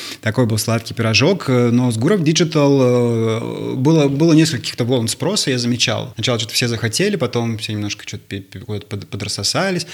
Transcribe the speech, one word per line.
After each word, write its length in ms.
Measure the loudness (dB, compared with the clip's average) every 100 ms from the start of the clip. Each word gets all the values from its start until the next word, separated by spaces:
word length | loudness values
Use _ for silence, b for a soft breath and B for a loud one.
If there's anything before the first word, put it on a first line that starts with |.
| B B
такой 240 | -2 0 0
был 120 | 0
сладкий 360 | 0 -2 -4
пирожок, 520 | -4 0 2 2 2 0
э, 220 | 2 4
но 180 | 2 2
с 80 | 0
Гуров 220 | 2 2
Digital, 1500 | 2 2 2 2 4 4 4 4 2 2 0 -2 -4 -6 -4
э, 20 | 0
было, 320 | 4 4 4
было 260 | 4 4
несколько 240 | 6 4 0
каких-то 240 | -6 -4 0
волн 220 | 0 0
спроса, 440 | -2 -2 0 0
я 60 | 0
замечал. 540 | 0 0 0 0 -4 -4
Сначала 220 | -2 -2
что-то 160 | -2
все 140 | -2 -2
захотели, 480 | -2 -2 -2 0 0
потом 420 | -2 -2 -2 -4
все 160 | -6
немножко 300 | -6 -6 -8 -10
что-то 160 | -14 -10
пе-, 140 | -12
пе-, 180 | -10 -14
куда-то 260 | -10 -8 -8
под-, 200 | -10 -8
подрассосались, 800 | -8 -6 -4 -2 -2 -2 -2 -6